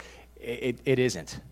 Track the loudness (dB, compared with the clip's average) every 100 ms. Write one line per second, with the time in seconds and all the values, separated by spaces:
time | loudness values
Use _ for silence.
0 | -16 -18 -20 -12 -8 -4 -2 0 2 4
1 | 4 0 -8 -12 -14